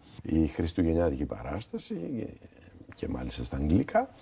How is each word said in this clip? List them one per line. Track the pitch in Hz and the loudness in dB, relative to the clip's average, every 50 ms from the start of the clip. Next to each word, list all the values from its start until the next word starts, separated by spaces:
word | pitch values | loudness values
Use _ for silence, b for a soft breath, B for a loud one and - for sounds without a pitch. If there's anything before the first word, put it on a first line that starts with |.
| B B B B | B B B B
η | - - 78 80 80 | -4 2 4 4 4
χριστουγεννιάτικη | 76 - - 85 82 - 90 85 82 80 85 85 80 69 65 71 | 4 2 0 -2 0 0 2 2 4 4 4 4 2 2 0 -4
παράσταση, | 67 - 110 117 69 76 107 - - - 226 - - 214 170 - 302 269 110 - - - - - - - - - - - - - - - | -4 -6 -6 -6 -6 -6 -6 -6 -8 -10 -10 -8 -8 -6 -6 -6 -6 -4 -6 -6 -8 -10 -16 -20 -20 -20 -20 -20 -20 -20 -20 -20 -20 -12
και | - - - | -8 -6 -6
μάλιστα | 65 62 64 62 - 62 62 | -4 -4 -6 -6 -6 -8 -6
στα | - - | -6 -2
αγγλικά, | 67 71 76 87 113 147 - - 233 269 B B B | -2 2 4 4 4 4 4 2 2 2 B B B